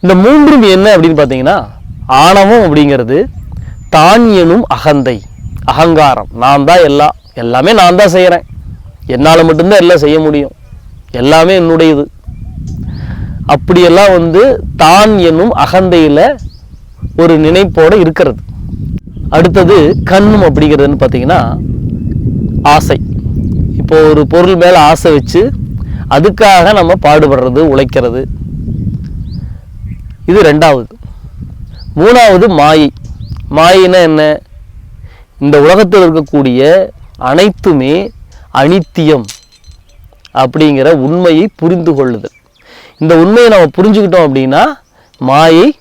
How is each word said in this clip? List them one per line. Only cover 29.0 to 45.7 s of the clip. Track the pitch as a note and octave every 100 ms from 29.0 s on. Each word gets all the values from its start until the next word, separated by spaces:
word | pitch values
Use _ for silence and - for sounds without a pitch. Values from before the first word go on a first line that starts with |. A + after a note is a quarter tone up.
| - - - - - - - - - - - - -
இது | F#3 E3+
ரெண்டாவது. | D3+ D#3+ C#3 A#2+ - - - - - - - - - - -
மூணாவது | F#3+ B3 A3+ F#3 G#3+ E3
மாயை. | D3 D#3 C#3+ - - - - - - C#3+
மாயைன்னா | E3 F#3+ F#3 F#3 E3
என்ன? | D#3 D3+ D3+ _ - - - - - - - - -
இந்த | C#3+ D3
உலகத்தில் | D3 F#3+ G3+ G3+ F3
இருக்கக்கூடிய | D#3+ C#3+ D3+ C3+ B2 C#3+ F3+ F#3 - - - B2+
அனைத்துமே | D3 G3+ - - D3+ C3 D#3+ G3+ - - - - -
அனித்தியம் | C#3 F#3+ E3 - D#3 D3 G#2 - _ _ - - _ _ - _ - -
அப்படிங்கிற | C3 D#3 D#3 C#3+ C3+ D#3+ C3
உண்மையை | E3+ F3+ D#3 G#3 -
புரிந்து | D#3+ F3+ E3+ C#3+
கொள்ளுதல். | C3 A2+ G2+ _ _ _ _ - - _
இந்த | D#3 E3
உண்மையை | E3+ A3+ A#3+
நம்ம | G#3 D#3+ -
புரிஞ்சுக்கிட்டோம் | G3 G#3 G3+ F#3 D#3
அப்படின்னா | C3+ C3 C#3+ C4 D4 _ _ _ _
மாயை | B2+ C#3 D#3+ E3 B3